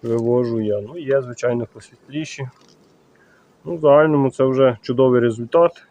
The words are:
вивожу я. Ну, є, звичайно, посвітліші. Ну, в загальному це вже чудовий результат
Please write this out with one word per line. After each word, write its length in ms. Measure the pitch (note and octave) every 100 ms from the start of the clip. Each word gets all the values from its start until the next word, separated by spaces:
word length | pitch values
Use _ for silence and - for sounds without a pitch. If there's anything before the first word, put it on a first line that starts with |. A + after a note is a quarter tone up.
вивожу 600 | A#2 A#2 A#2 B2 A#2+ A#2
я. 200 | G#2+ G2+
Ну, 160 | G#2 E3+
є, 240 | C#3 C3+
звичайно, 460 | B2 A#2+ B2 A#2+ A#2
посвітліші. 760 | A2+ - A#2+ _ C#3+ D#3+ - C3 _ _ _ _ _ _ _ _ _ _ _ D#3
Ну, 100 | E3+
в 40 |
загальному 520 | D3+ C#3+ D#3 D3 C3+
це 120 | -
вже 340 | C3 C3 C3 A2+
чудовий 400 | - B2 C3 B2
результат 600 | A#2+ A2+ A#2 E3 E3+ - _